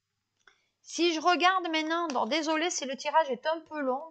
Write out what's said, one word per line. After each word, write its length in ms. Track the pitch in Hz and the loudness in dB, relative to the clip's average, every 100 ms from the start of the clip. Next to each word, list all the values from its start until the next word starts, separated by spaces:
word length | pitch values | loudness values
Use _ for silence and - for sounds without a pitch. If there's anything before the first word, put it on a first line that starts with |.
| _ _ _ _ _ _ _ _ | _ _ _ _ _ _ _ _
si 320 | - - 349 311 | -12 0 0 2
je 40 | |
regarde 480 | 330 339 359 381 339 | 2 4 4 2 0
maintenant, 360 | 320 311 339 285 | -2 0 -2 -2
bon, 160 | 240 220 | -2 0
désolée 420 | 311 302 311 349 | 0 0 0 0
si 160 | - 262 | -2 -6
le 100 | 269 | -6
tirage 360 | 294 302 285 | 2 2 2
est 160 | 240 311 | -2 -2
un 120 | 330 | -4
peu 180 | 320 302 | -6 -4
long, 240 | 262 262 320 | -2 -4 -6